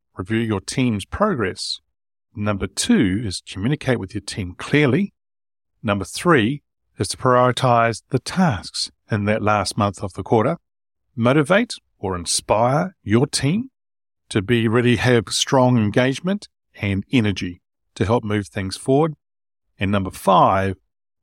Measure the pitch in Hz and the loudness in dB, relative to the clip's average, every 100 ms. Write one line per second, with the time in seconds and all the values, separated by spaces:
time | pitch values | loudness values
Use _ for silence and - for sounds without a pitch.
0 | _ - 92 110 117 95 - - 123 104 | _ -12 -4 -2 0 -2 -4 -2 0 -2
1 | - - 214 147 95 92 - - _ _ | -6 -2 -2 0 -4 -4 -8 -10 _ _
2 | _ _ _ - 104 98 101 - - 233 | _ _ _ -6 -4 -2 -4 -4 0 2
3 | 101 80 113 - - 95 110 151 - 117 | 2 0 -4 -8 -12 -6 -4 -2 -2 -2
4 | 98 104 - - 90 - - 143 147 139 | -4 -10 -10 -8 -8 -10 -2 2 2 2
5 | 202 - _ _ _ _ _ _ 107 101 | -2 -8 _ _ _ _ _ _ -4 -2
6 | 98 - 175 156 107 143 - _ _ - | -4 -4 2 4 2 -2 -10 _ _ -8
7 | 104 - 127 127 127 120 131 117 117 113 | -6 -2 2 4 4 2 2 4 2 -2
8 | - 127 - 180 180 101 - - - - | -4 -4 -2 0 2 0 -6 -10 -10 -12
9 | _ 107 101 110 101 104 95 - 101 - | _ -2 0 0 2 0 0 0 -2 -2
10 | 101 - 95 117 110 170 _ _ _ _ | -8 -10 0 2 2 -2 _ _ _ _
11 | _ - 117 147 131 190 240 - _ _ | _ -2 2 2 2 2 0 -6 _ _
12 | 98 90 85 - - 107 120 147 190 - | -6 -6 -4 -6 0 2 2 0 -2 -6
13 | - 110 147 - 139 196 269 _ _ _ | 0 2 2 0 -2 -2 -4 _ _ _
14 | _ _ _ 113 92 120 113 113 131 110 | _ _ _ -4 0 2 2 2 2 2
15 | 127 120 95 - - 135 127 123 104 127 | 4 2 2 -4 0 4 4 4 2 2
16 | 127 131 180 208 - _ _ - 101 95 | 2 0 -4 -6 -8 _ _ -8 -4 -4
17 | - 131 107 92 92 90 _ _ _ - | 0 0 0 -2 -6 -10 _ _ _ -6
18 | 101 120 107 104 98 - 95 - - 135 | 0 0 0 -4 -4 -6 -8 -6 -2 0
19 | 160 147 _ _ _ _ _ - 95 104 | 0 -4 _ _ _ _ _ -6 -2 -2
20 | 95 - - 180 131 95 98 95 _ _ | -2 -4 2 4 4 2 0 -4 _ _
21 | _ _ | _ _